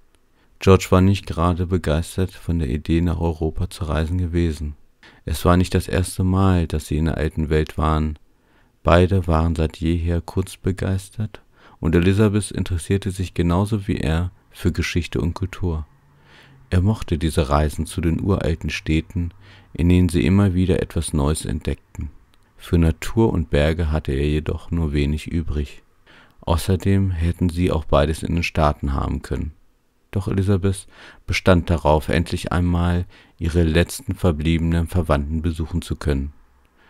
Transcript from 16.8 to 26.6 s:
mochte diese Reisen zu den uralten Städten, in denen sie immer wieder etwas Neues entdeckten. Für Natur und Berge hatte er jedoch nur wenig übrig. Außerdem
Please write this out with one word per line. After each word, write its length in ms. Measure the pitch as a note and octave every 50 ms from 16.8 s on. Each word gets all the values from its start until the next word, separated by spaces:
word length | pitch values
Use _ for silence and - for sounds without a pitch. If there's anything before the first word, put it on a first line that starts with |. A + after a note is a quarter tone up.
mochte 360 | F#2 G#2+ A2+ - - - F2+
diese 320 | D2 E2 D#2 - E2+ D2 B1+
Reisen 360 | C#2+ D2+ D#2 D2 - - D#2
zu 160 | - - F2
den 180 | E2 E2 D#2+ -
uralten 500 | - G2 F#2+ - - - E2+ - - D#2+
Städten, 640 | - - - D#2 D#2 - - - - F2+ F2 F2 - - - - - - - _ -
in 160 | - E2+ F2
denen 200 | F2+ F2+ F2+ F2
sie 160 | F2 D#2+ A1+
immer 280 | D#2+ F#2+ G2+ G2+ G2 F2
wieder 280 | F2+ F#2 F2 E2 -
etwas 320 | - - - E2+ E2 - -
Neues 320 | D2 C#2 D2 D#2+ - -
entdeckten. 640 | - - D2 - C#2+ C#2 - _ _ - - D2 D2 - - _ _ _ _ _ _ _
Für 200 | - - - F2+
Natur 560 | E2+ E2 D#2+ D#2 - - - - A2+ A2+ - E2
und 160 | E2 D#2 -
Berge 420 | - D2 D2 D#2+ D#2+ E2+ E2 D2+
hatte 220 | D#2 D2+ - C#2+ C2+
er 120 | C2+ D2
jedoch 460 | D2+ D2+ D2+ - E2+ E2 - - -
nur 220 | F2 E2 E2 D2 C#2+
wenig 340 | D2 C#2+ C#2+ D2+ D2+ -
übrig. 560 | - - E2+ D#2+ D#2 D2 D2 C#2+ - - - _ _ _ _ _ - - - - _ _ _
Außerdem 680 | - - E2 D#2+